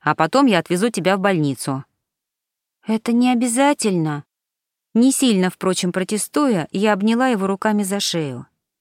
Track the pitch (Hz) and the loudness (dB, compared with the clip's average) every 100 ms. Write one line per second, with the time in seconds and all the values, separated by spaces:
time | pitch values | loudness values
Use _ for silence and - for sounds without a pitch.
0 | 147 151 160 262 277 180 - 180 233 208 | -4 0 2 4 4 2 0 -2 -2 -2
1 | 170 196 196 180 147 131 - 135 - _ | 0 0 0 0 0 -2 -6 -8 -10 _
2 | _ _ _ _ _ _ _ _ - 220 | _ _ _ _ _ _ _ _ -6 -4
3 | - 233 247 247 247 233 285 285 214 180 | 0 0 2 2 0 2 2 2 0 0
4 | 156 147 - _ _ _ _ _ _ 220 | -2 -4 -10 _ _ _ _ _ _ 2
5 | 254 262 262 196 180 - 185 180 180 185 | 2 4 2 2 0 0 -4 -2 -2 -4
6 | 185 208 - 294 285 196 143 190 214 202 | -4 -4 -4 0 0 0 -2 -2 0 2
7 | 214 233 262 220 190 196 220 208 190 202 | 2 2 0 0 -2 -2 0 0 -2 -4
8 | - 170 147 123 - _ _ _ | -4 -4 -6 -8 -14 _ _ _